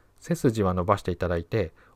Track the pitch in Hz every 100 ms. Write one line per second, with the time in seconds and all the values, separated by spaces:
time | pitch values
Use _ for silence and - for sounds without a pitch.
0 | _ _ - 170 135 110 95 90 87 101
1 | - 87 87 87 - 113 82 - -